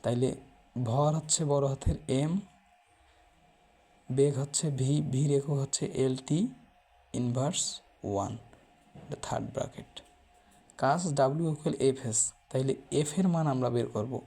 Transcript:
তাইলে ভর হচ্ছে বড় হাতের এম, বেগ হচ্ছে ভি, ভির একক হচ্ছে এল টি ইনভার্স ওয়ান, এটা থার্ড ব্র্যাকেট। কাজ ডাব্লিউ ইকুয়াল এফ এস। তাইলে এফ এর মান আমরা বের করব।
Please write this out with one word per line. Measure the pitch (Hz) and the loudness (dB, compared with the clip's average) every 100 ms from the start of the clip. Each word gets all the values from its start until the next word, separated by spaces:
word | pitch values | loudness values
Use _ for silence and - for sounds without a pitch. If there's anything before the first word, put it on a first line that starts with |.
তাইলে | - 120 131 - - - _ 120 | 0 2 0 -2 -12 -20 _ -4
ভর | 120 127 147 | 0 2 2
হচ্ছে | 151 151 - | 2 -2 -2
বড় | 151 143 139 | 2 2 2
হাতের | 135 - 156 - | 0 0 -2 0
এম, | 131 151 185 - - _ _ _ _ _ _ _ _ _ _ _ _ _ _ - | 0 2 -2 -4 -20 _ _ _ _ _ _ _ _ _ _ _ _ _ _ -4
বেগ | 131 143 127 | 2 4 2
হচ্ছে | 143 - 160 | -2 -2 -2
ভি, | 131 131 147 | 0 2 2
ভির | 151 131 147 143 | 0 0 2 2
একক | 139 | 2
হচ্ছে | 143 139 - - | -2 -2 -4 -4
এল | - 131 131 | 0 0 0
টি | - 156 247 - - _ _ _ _ | 0 0 0 -4 -20 _ _ _ _
ইনভার্স | 123 123 123 139 185 - - - _ | -4 -2 0 0 -2 -4 -8 -16 _
ওয়ান, | - 101 98 110 - - - _ _ | -4 -2 -2 -6 -14 -20 -20 _ _
এটা | - - - | -20 -12 -10
থার্ড | - 117 113 | -4 -4 -4
ব্র্যাকেট। | - - - - - - _ _ _ _ - _ - | -6 -8 -10 -16 -18 -20 _ _ _ _ -20 _ -2
কাজ | 131 160 175 | 0 2 0
ডাব্লিউ | 143 135 147 170 | 2 2 2 -2
ইকুয়াল | 151 165 | 0 -2
এফ | - 135 131 117 | 2 2 2 -2
এস। | 110 - - _ | 0 -2 -4 _
তাইলে | 131 135 135 - | -2 0 -2 -2
এফ | 139 147 - | 0 0 2
এর | 185 | 2
মান | 170 156 | 4 2
আমরা | 131 127 | 2 2
বের | 120 117 | 2 0
করব। | 110 113 123 | -2 -4 -6